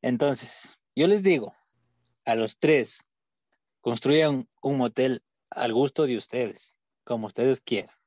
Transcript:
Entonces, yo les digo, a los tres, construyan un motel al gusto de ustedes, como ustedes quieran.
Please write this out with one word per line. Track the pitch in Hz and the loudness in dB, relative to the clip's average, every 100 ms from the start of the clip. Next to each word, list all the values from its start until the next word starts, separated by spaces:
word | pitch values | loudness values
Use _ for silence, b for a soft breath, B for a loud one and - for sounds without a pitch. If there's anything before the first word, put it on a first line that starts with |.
Entonces, | 127 123 143 131 - - - - _ - | -2 0 0 -2 -6 -12 -14 -18 _ 0
yo | 160 | 2
les | 208 | 4
digo, | 196 165 107 - _ _ _ _ _ _ - | 4 2 0 -14 _ _ _ _ _ _ -4
a | 113 | -2
los | 113 - | -2 0
tres, | 156 151 110 - - _ _ _ _ _ _ _ | 2 2 2 -8 -20 _ _ _ _ _ _ _
construyan | - 117 185 185 156 139 123 _ | -6 -2 2 4 4 0 -6 _
un | 139 139 | -4 0
motel | 123 113 131 123 _ _ _ | -2 0 0 0 _ _ _
al | - 120 | -6 -2
gusto | 113 139 - 147 | 0 0 0 0
de | 117 | 0
ustedes, | - 123 117 90 - - _ _ | -6 -6 -6 -6 -16 -18 _ _
como | _ 120 107 | _ -6 -6
ustedes | - 123 127 | 0 0 0
quieran. | - 110 90 _ | -2 -6 -6 _